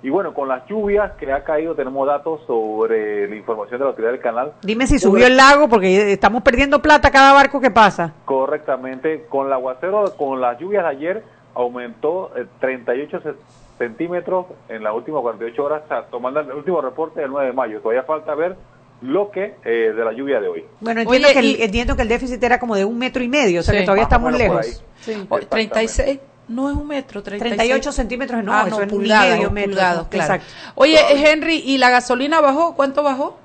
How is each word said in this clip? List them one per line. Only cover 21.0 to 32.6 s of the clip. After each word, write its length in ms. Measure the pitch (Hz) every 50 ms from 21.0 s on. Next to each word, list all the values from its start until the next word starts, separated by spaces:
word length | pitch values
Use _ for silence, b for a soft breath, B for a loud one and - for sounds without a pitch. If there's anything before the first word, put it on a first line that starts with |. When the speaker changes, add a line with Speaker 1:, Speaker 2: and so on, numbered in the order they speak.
| 226
Speaker 2:
entiendo 260 | 226 247 269 294 285
Speaker 3:
Oye, 60 | 269
Speaker 2:
que 60 | 277
el, 60 | 240 - 269 -
Speaker 3:
y 40 | 233
Speaker 2:
entiendo 340 | 220 190 233 240 233 277
que 60 | 262 247
el 60 | 214
déficit 340 | 233 233 247 254 247 226 226
era 160 | 240 247 233
como 180 | 240 233 220
de 80 | 196 196
un 120 | 202 233 233
metro 240 | 254 254 - 262 247
y 60 | 240
medio, 320 | 254 294 269 208 175 175
o 20 | 165
sea, 100 | - -
que 60 | 202
Speaker 3:
Sí. 40 | 190
Speaker 2:
todavía 180 | 185 196 196 226
Speaker 1:
Más 80 | - -
o 40 |
Speaker 2:
estamos 160 | 240 233 254 247
Speaker 1:
menos 140 | 247 233 196 160
por 100 | 123 110
Speaker 2:
lejos. 160 | 117 120 -
Speaker 1:
ahí. 60 | - - - _
Speaker 2:
Sí. 100 | - - 220
Speaker 1:
Exactamente. 340 | 208 196 - - - - -
Speaker 3:
Treinta 320 | - 226 220 208 - 220 226
y 60 | 226
seis, 300 | - - 262 277 277 269 - - _ _ _ -
no 220 | 233 247 269 277
es 60 | 285
un 100 | 294 294 294
metro, 340 | 302 277 262 - - 202 202
treinta 220 | - 196 208 226
y 20 | 233
seis. 60 | 220 208
Speaker 2:
Treinta 180 | 226 240 262
y 20 | 269
ocho 140 | 262 285 269
centímetros, 500 | - 254 202 247 240 269 - 240 233 214
no, 100 | 190 208
Speaker 3:
Ah, 100 | 214 214
Speaker 2:
eso 100 | 214 220
Speaker 3:
no, 60 | 214 202
Speaker 2:
es 80 | 202
ni 80 | 208 202
Speaker 3:
pulgadas, 300 | 202 226 214 214 202 185
Speaker 2:
medio 180 | - 214 208 202
Speaker 3:
no, 20 | 196
Speaker 2:
metro, 180 | 208 202 196 196
Speaker 3:
pulgadas, 340 | 190 185 180 175 170 165 -
claro. 260 | - 185 165 151 196
Speaker 2:
exacto. 200 | 175 B B B B B B B
Speaker 3:
Oye, 200 | - 262 302 320 311
Speaker 1:
Todavía. 320 | 285 - 285 277 285 302
Speaker 3:
Henry, 240 | 302 311 294 330 330
¿y 200 | 311 - 254 269 269
la 120 | 254 247
gasolina 500 | 247 247 240 - 254 247 269 285 320 320
bajó? 340 | 302 277 269 285